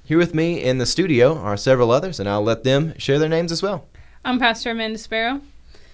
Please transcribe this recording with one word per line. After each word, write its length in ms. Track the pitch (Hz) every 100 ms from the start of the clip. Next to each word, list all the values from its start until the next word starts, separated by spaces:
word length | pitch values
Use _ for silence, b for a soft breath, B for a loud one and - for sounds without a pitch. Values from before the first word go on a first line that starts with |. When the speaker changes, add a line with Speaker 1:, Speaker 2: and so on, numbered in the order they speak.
Speaker 1:
Here 160 | - 160
with 160 | 170
me 260 | 156 170 160
in 180 | 127 127
the 80 | 117
studio 520 | - 185 120 131 160
are 180 | 104 101
several 360 | 131 131 117
others, 260 | 131 190 147
and 100 | 101
I'll 140 | 104
let 220 | 107 113
them 340 | 127 135 160 -
share 220 | - 143
their 80 | 156
names 240 | 165 170
as 100 | 170
well. 240 | 196 180 - - b b
Speaker 2:
I'm 160 | 254 247
Pastor 320 | 240 226 254
Amanda 260 | 226 220 220
Sparrow. 420 | - 220 233 277 - b b b b